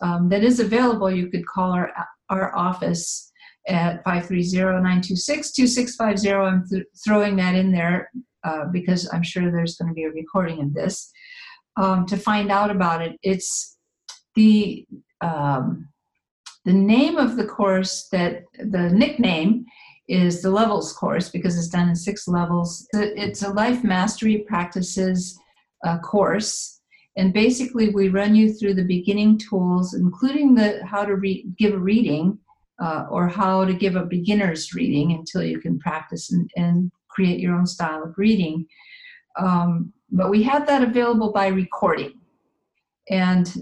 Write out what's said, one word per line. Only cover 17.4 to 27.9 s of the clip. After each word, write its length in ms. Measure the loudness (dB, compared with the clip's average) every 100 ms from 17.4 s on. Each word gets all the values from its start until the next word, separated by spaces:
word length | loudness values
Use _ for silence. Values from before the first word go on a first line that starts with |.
course, 640 | -6 -2 0 2 -2 -6 -4
that 320 | -2 -2 -4 -14 -12
the 300 | -4 0 2
nickname 760 | 4 4 2 0 2 2 0 -2 -20 -20 _ -2
is 320 | 2 2 2
the 100 | 0
levels 440 | 2 2 0 -4
course, 340 | -4 -4 -2 -4
because 300 | -4 -2 -2
it's 100 | -2
done 220 | 0 0
in 40 |
six 320 | 0 -4 -8 -2
levels. 600 | -2 0 -2 -4 -8 -6
It's 480 | -4 -4 -4 -6 -6
a 100 | -4
life 320 | -2 0 0
mastery 540 | 0 0 -2 0 0 0 -2
practices, 880 | -4 -4 -6 -6 -2 0 -2 -4 -12 _ _ _ _ -4
uh, 120 | -4
course. 840 | -2 0 2 0 -4 -8 -10 -16 _ _ _ -2
And 160 | 0
basically, 560 | 4 2 2 -2 0 2